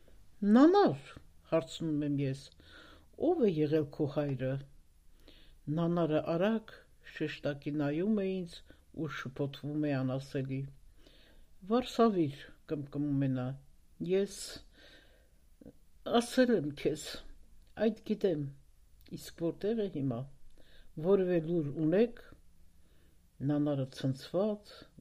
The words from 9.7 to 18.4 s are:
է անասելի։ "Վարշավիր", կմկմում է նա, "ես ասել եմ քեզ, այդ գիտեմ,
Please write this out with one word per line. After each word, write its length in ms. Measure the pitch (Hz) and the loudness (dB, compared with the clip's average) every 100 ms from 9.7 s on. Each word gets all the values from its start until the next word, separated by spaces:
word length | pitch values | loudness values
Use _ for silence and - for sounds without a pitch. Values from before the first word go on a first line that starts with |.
| 151 151 | -2 0
է 80 | 135 | 0
անասելի։ 680 | 131 131 135 143 135 135 139 - - - - - - - - - | -2 -4 -4 -6 -4 -6 -8 -12 -20 -20 -20 -20 -20 -20 -20 -18
"Վարշավիր", 800 | 185 233 254 - 233 190 151 139 - - | -2 0 0 4 4 4 0 -2 -14 -20
կմկմում 560 | - 151 139 143 147 139 | -8 -8 -6 -4 0 0
է 60 | 135 | 0
նա, 140 | 127 127 139 - - - - | 0 -4 -8 -14 -20 -20 -10
"ես 360 | 165 190 196 - - - - - - - - - - - - - - - - - - | 0 0 0 -4 -14 -14 -18 -20 -20 -20 -20 -20 -20 -20 -20 -20 -20 -20 -20 -14 0
ասել 480 | 226 233 - 247 | 2 2 4 4
եմ 160 | 214 147 | 4 0
քեզ, 300 | 143 - 151 - - - - - - - - | -2 -2 -2 -6 -12 -14 -18 -20 -20 -20 -2
այդ 220 | 220 214 | -2 -2
գիտեմ, 380 | - 208 196 156 | -4 -2 0 0